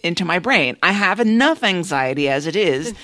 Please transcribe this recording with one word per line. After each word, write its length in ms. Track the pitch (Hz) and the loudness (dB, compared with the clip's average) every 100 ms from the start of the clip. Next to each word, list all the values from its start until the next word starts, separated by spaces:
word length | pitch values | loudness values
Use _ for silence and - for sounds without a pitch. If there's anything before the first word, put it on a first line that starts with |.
into 220 | 170 170 | -4 -2
my 140 | 170 175 | -2 -2
brain. 360 | 233 240 127 - | 0 0 0 0
I 100 | 175 | 0
have 280 | 202 196 208 | 2 0 0
enough 420 | 220 226 285 320 | 2 4 2 2
anxiety 680 | 220 180 170 139 131 135 139 | 0 -2 -2 -2 0 0 0
as 180 | 139 156 | 0 -2
it 100 | 180 | 0
is 360 | 185 131 160 110 | 0 0 -4 -10